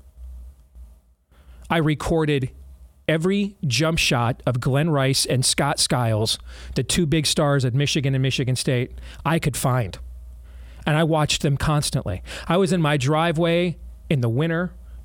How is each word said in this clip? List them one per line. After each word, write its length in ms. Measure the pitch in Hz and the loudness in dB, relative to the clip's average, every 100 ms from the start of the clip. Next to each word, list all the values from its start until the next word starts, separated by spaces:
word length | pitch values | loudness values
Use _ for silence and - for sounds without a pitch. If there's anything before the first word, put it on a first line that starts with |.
| - - - - - - _ - - - _ _ _ _ - - - | -20 -18 -16 -16 -18 -20 _ -20 -20 -20 _ _ _ _ -20 -20 -2
I 80 | 170 | 2
recorded 760 | 156 143 - 165 151 143 131 - - - - _ - | 2 0 0 0 2 0 -2 -8 -20 -20 -20 _ -2
every 480 | 160 180 202 202 - 139 | 0 2 0 -2 -4 -2
jump 320 | 117 160 165 | 0 2 2
shot 440 | - 135 117 - - | 2 2 0 0 -2
of 140 | 120 | 0
Glenn 300 | 131 135 170 | 0 2 2
Rice 360 | 147 135 135 - | 2 2 2 2
and 180 | 127 | 2
Scott 360 | - - 143 147 | 2 0 0 0
Skiles, 580 | - 127 117 107 110 - - - - - | 0 2 2 2 0 -2 -8 -16 -6 -4
the 80 | |
two 220 | 123 - 160 | 0 0 2
big 200 | 160 139 | 2 2
stars 400 | - 147 143 127 | 2 2 2 2
at 80 | |
Michigan 400 | 127 143 160 135 | 0 0 0 0
and 80 | 135 | 0
Michigan 340 | 131 127 127 123 | 0 0 0 0
State, 360 | - 123 123 - - - 143 | 0 0 -2 -8 -16 -6 0
I 140 | 165 | 0
could 180 | 147 - | 0 0
find. 400 | 139 127 98 - - - - - - - - - - | 0 2 0 -6 -14 -16 -18 -18 -20 -20 -18 -6 0
And 100 | 151 | 2
I 80 | |
watched 380 | 165 156 147 - | 4 2 2 0
them 160 | 156 139 | 0 2
constantly. 640 | - 151 - 135 - 92 - - - | 2 2 0 -2 -2 -6 -8 -10 0
I 100 | 170 | 2
was 140 | 180 | 4
in 100 | 180 | 4
my 160 | 147 151 | 2 2
driveway 800 | 127 156 170 160 170 170 175 - - - - | 2 2 2 2 2 2 2 -2 -12 -18 -2
in 120 | 143 | 0
the 80 | 117 | 2
winter, 440 | 120 165 165 180 - - - | 2 2 0 -2 -6 -16 -8